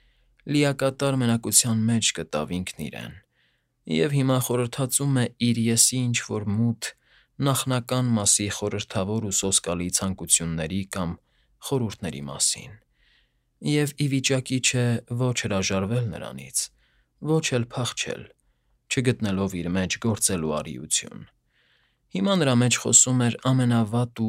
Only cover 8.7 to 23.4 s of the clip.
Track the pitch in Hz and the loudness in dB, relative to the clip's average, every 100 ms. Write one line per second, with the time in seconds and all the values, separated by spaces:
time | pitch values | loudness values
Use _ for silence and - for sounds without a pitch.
8.7 | 101 - 110 95 110 107 95 98 95 - | -4 -4 -4 -2 -2 -2 -2 0 0 0
9.7 | 87 90 - 95 95 85 - 82 80 80 | -4 -2 -2 -2 -4 0 0 0 -4 -4
10.7 | 95 95 98 87 92 _ _ _ _ - | -4 -6 -6 -6 -6 _ _ _ _ -4
11.7 | 135 113 - 87 71 71 69 - - - | -2 -2 -6 -8 -8 -8 -2 -2 -2 -8
12.7 | - _ _ _ _ _ _ _ - 147 | -20 _ _ _ _ _ _ _ -8 -2
13.7 | 147 147 - 147 135 131 135 123 127 - | 0 0 -2 0 0 0 0 0 -2 0
14.7 | 127 120 117 - 120 127 120 107 98 95 | 2 2 0 -2 -2 0 0 0 0 0
15.7 | 98 95 123 113 - - 65 65 - - | 0 0 0 -2 -6 -10 -12 -6 -4 -6
16.7 | _ _ _ _ - 147 160 156 127 117 | _ _ _ _ -8 0 0 2 -2 -2
17.7 | - 120 - - - - _ _ _ _ | -4 -4 -4 -6 -8 -12 _ _ _ _
18.7 | _ - - 123 - 107 95 98 92 85 | _ -6 0 2 2 0 0 0 -2 -2
19.7 | 92 90 - 113 104 - 92 78 73 73 | 0 0 -2 -2 0 0 0 -2 -2 -6
20.7 | 64 80 - - 52 - _ _ _ _ | -10 -4 -4 -4 -14 -20 _ _ _ _
21.7 | _ _ _ _ 185 196 190 139 120 123 | _ _ _ _ -2 2 2 4 4 4
22.7 | - 120 117 - 127 120 - | 2 4 4 6 4 2 0